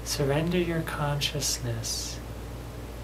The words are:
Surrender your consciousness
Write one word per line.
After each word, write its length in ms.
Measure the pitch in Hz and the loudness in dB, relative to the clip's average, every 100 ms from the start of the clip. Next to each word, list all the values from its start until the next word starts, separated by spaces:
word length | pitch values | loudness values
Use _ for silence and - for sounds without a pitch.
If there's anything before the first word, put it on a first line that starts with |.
Surrender 540 | - - 139 143 165 180 | -2 2 4 4 4 4
your 240 | 170 165 | 4 2
consciousness 1400 | 160 - 147 143 - 147 - - 120 113 - - - - - - - - - - - - | 0 0 2 2 2 2 0 0 -2 -2 -2 -2 -4 -6 -8 -8 -8 -8 -10 -10 -10 -10